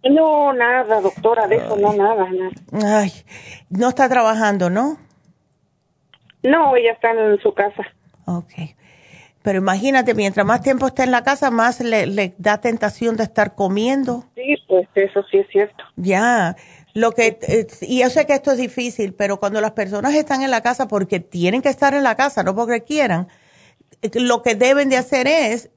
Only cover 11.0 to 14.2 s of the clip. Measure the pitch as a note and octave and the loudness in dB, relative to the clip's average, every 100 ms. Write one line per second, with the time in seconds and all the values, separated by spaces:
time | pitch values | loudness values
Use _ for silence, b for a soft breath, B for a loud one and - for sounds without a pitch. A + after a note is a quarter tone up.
11 | B3+ B3 A#3+ C#4 C4+ A#3 A#3 A#3+ A#3+ A3 | 0 2 0 0 0 2 0 0 -2 0
12 | F3+ G3 F#3+ F#3 G3 G#3 A#3+ A#3 G#3 - | 0 -2 -4 -2 0 0 -2 -2 -4 -2
13 | A#3 A3+ A3 - G3+ - G3 G3 A#3 C4+ | -4 -2 -2 0 -2 0 -2 0 0 -2
14 | B3+ A#3+ | -2 -6